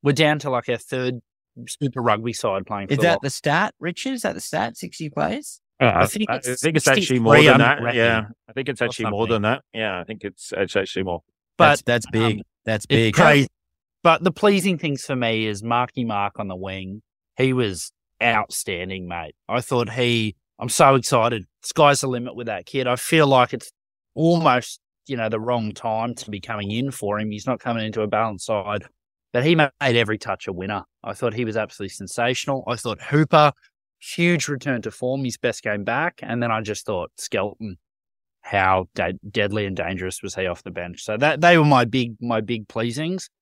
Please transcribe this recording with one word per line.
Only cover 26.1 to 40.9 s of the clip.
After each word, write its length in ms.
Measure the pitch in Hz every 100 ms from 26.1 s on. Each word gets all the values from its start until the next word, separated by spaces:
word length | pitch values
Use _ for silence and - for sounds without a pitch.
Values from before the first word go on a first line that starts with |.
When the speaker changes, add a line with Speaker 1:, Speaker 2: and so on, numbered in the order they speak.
Speaker 1:
to 140 | 117 -
be 120 | 101
coming 280 | - 110 101
in 220 | 110 139
for 260 | 131 101 104
him. 140 | 107
He's 160 | 104 131
not 140 | 120
coming 240 | 127 117
into 160 | 110 107
a 60 | 107
balanced 380 | 107 113 95
side, 380 | - 107 101 104 - _ _ _ _
but 140 | 123
he 100 | 147
made 160 | 165 143 _
every 360 | 139 117 107 107
touch 300 | - 95 -
a 60 |
winner. 300 | 87 95 101 - _
I 100 | -
thought 220 | 98 120
he 100 | 110
was 100 | 113
absolutely 380 | 110 107 - 98
sensational. 720 | - 98 - 120 127 - 135
I 120 | - 120
thought 220 | 120 104
Hooper, 520 | - 147 156 160 151 - _ _ _ _
huge 480 | - - 170 170 -
return 340 | 135 147 123
to 80 | 110
form, 320 | - 127 135
his 140 | 127 -
best 240 | 123 -
game 220 | 113 104
back. 360 | 101 127 170 -
And 180 | - 120
then 100 | 120
I 100 | 110
just 220 | 104 104
thought 280 | - 95 87 -
Skelton, 580 | - 101 101 - 110 90 _ _ _ _ _ _
how 460 | - 101 95 95 90
de-, 240 | - 90 95 101
deadly 380 | 110 104 107 98
and 80 |
dangerous 480 | 90 85 92 92 -
was 100 | 98
he 140 | - 92
off 160 | 85
the 80 | 98
bench. 320 | 85 87